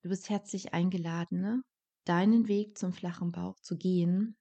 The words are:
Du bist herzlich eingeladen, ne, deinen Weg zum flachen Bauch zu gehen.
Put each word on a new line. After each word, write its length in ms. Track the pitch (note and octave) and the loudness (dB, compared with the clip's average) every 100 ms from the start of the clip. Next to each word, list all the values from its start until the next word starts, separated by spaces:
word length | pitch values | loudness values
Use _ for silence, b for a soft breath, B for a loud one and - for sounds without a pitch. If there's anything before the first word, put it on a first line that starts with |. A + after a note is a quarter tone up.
Du 80 | F3 | -4
bist 220 | F#3 - | -6 -2
herzlich 420 | G#3 - F#3+ - | -6 -4 -10 -6
eingeladen, 680 | E3+ F3+ F3+ E3 E3+ E3+ F3+ | 0 0 0 -4 -4 -4 -2
ne, 220 | F#3+ A#3+ B3+ _ _ _ | -2 -2 -4 _ _ _
deinen 440 | - E3 G3 A#3 G#3+ | 0 4 6 6 4
Weg 300 | G3+ G#3 - | 0 -2 -6
zum 140 | F3+ | -6
flachen 400 | F3+ F3+ F3 F3 | -4 -8 -4 -6
Bauch 280 | E3+ F3 F#3+ | -4 -8 -8
zu 160 | - E3+ | -8 -4
gehen. 640 | F#3 F3+ F3 F3+ A3 G#3+ | 0 2 2 2 -2 -6